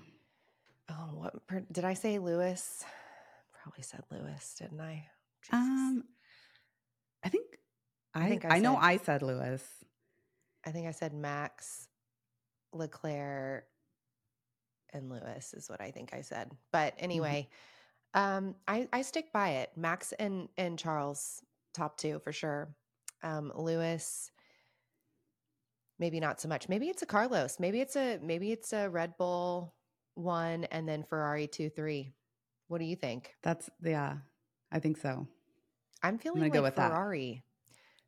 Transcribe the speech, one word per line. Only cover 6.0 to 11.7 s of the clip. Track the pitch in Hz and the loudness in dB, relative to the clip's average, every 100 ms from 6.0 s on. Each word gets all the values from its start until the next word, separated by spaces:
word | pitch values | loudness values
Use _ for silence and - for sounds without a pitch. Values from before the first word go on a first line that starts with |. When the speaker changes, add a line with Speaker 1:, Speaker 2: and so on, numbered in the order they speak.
| - _ _ - - _ _ _ _ _ _ _ | -2 _ _ -20 -20 _ _ _ _ _ _ _
Speaker 2:
I | 190 | 0
think | 392 - - _ _ _ _ _ 160 | 0 0 -14 _ _ _ _ _ 0
Speaker 1:
I | 175 | 2
Speaker 2:
I, | |
Speaker 1:
think | 202 165 | 4 6
I | 170 | 8
Speaker 2:
I | |
know | 233 254 | 8 8
Speaker 1:
said | |
Speaker 2:
I | 175 185 | 8 6
said | - 143 | 4 2
Lewis. | 135 127 127 131 - - - _ _ _ _ _ _ _ 165 | 2 0 0 -4 -6 -20 -20 _ _ _ _ _ _ _ -8
Speaker 1:
I | |
think | 165 165 | -6 -4
I | |
said | 151 160 | -4 -4
Max, | 147 147 143 147 - - | -2 -2 -2 -4 -6 -14